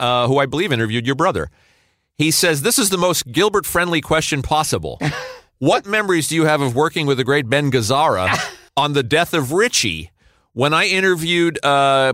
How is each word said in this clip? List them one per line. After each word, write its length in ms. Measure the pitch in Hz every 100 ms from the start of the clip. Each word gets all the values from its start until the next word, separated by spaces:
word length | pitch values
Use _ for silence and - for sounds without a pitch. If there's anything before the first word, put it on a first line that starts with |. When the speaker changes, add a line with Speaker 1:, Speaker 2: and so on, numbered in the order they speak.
Speaker 1:
uh, 260 | 123 123 120
who 100 | 135
I 80 | 139
believe 260 | 143 196
interviewed 320 | 120 110 117 120
your 100 | 135
brother. 340 | 180 104 73 _ _ _ _ _ _ -
He 120 | 156
says, 320 | - 180 147
"This 160 | 196 240
is 120 | 196
the 80 | 185
most 340 | 180 160 131
Gilbert-friendly 720 | 127 208 202 - 170 175 165
question 400 | - 160 - 147
possible. 580 | - 156 156 98 76 - 147
Speaker 2:
<laughs> 40 | - 508 - _ -
Speaker 1:
What 260 | 139 233 202
memories 420 | 214 202 170 135
do 80 | 160
you 80 |
have 160 | 156 151
of 160 | 139 120
working 300 | 160 175 143
with 80 | 131
the 60 |
great 240 | 127 143 117
Ben 220 | 139 143
Gazzara 560 | 127 107 135 156 98 92 - - -
Speaker 2:
<laughs> 120 | - 139
Speaker 1:
on 160 | 147
the 120 | 143
death 300 | 117 151 170
of 200 | 165 127
Richie? 580 | 175 240 - 110 80 78 _ _ _ _
When 220 | 117 143
I 140 | 160 196
interviewed, 720 | 190 190 175 165 175 170 156
uh, 480 | 143 139 139 135 135